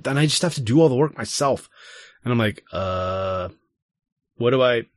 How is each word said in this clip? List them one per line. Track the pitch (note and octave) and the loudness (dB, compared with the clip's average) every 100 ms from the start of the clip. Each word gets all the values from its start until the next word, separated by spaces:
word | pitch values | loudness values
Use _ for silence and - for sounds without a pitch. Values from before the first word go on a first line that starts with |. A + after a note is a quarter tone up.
then | C3 C#3 | -2 0
I | D3+ | 0
just | - | 0
have | F3 D3 | -2 -4
to | |
do | A2 C#3+ | 0 4
all | D#3 | 4
the | B2 | 4
work | D3+ - | -2 -4
myself." | G#2+ - C#3+ B2 - _ - - - _ | -8 -2 -2 -2 -6 _ -20 -20 -20 _
And | B2+ | -2
I'm | A#2+ | 0
like, | G#2+ - - | 0 -2 -10
"Uh, | F2 F#2+ F#2 F#2 F#2+ F#2+ F#2 F2+ - _ _ _ _ _ _ _ - | -6 -4 -4 -4 -4 -4 -4 -6 -12 _ _ _ _ _ _ _ -2
what | A#2 | 0
do | C3 | 4
I?" | B2+ A#2+ - | 2 0 -4